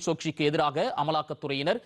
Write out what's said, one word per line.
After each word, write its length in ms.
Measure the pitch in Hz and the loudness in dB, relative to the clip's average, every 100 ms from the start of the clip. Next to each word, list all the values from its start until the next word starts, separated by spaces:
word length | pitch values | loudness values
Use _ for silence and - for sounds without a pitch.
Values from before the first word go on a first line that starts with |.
| 175 | 0
சோக்ஷிக்கு 400 | 160 160 151 147 | -2 -2 0 2
எதிராக 480 | 156 147 143 240 - | 2 2 2 -2 0
அமலாக்கத்துறையினர் 840 | 147 156 147 151 143 139 156 233 | 0 0 -2 -8 -4 -2 0 0